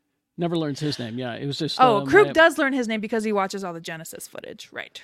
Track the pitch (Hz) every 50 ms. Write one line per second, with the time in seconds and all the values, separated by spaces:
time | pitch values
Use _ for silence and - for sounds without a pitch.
0 | _ _ _ _ _ _ _ 165 175 165 175 165 156 147 135 - 151 147 135 -
1 | 120 110 117 127 127 120 113 110 135 143 135 - 156 139 - - 254 247 214 196
2 | 139 135 302 403 403 - - 320 330 339 269 311 285 269 277 254 233 214 220 214
3 | 214 214 240 220 208 220 208 196 190 190 - 190 196 175 165 165 170 175 165 160
4 | 160 - - - - - - - - - - - - - - - - - - -